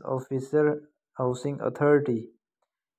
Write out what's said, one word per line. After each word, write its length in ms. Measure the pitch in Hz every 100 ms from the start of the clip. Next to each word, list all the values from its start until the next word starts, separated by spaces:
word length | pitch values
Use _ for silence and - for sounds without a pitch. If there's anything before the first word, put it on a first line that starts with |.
| -
ऑफिसर 560 | 131 131 135 135 151 151 151 - _ _ -
हाउसिंग 440 | 127 123 143 139
अथॉरिटी, 580 | 110 - 147 147 143 117 - _ _ _ _ _ _